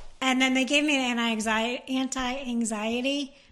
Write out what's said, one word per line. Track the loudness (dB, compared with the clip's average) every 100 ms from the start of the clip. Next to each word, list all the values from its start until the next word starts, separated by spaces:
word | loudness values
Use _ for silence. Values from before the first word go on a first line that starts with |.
| -16 -4
And | 0 4
then | 4
they | 2 2
gave | 2
me | 4 2
an | 0 0
anti-anxi-, | 0 0 0 0 0 -4 -4
anti-anxiety, | -2 -2 -2 -4 -4 -4 -2 0 -2 -2 -2 0 -2 -4 -10 -20